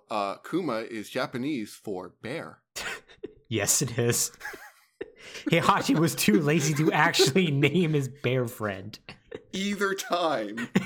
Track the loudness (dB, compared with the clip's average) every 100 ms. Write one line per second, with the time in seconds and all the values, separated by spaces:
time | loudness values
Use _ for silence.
0 | -6 -4 -2 -6 -6 -4 -2 -4 -6 -10
1 | -8 -6 -4 -4 -4 -4 -6 -10 -8 -8
2 | -8 _ -10 -10 -12 -18 _ -10 -10 -10
3 | -16 -16 -16 -16 -6 -2 0 0 0 0
4 | 0 2 -2 -6 -14 -14 -18 _ _ -18
5 | -18 -16 -18 -8 0 2 4 2 4 4
6 | 4 4 4 4 4 2 2 2 2 4
7 | 4 4 4 4 2 4 4 4 2 2
8 | -2 -4 0 0 -2 -4 -6 -4 -10 -16
9 | -18 -20 -16 -18 -10 -6 -4 -2 -2 -2
10 | -2 0 0 0 -4 -8 -6 -6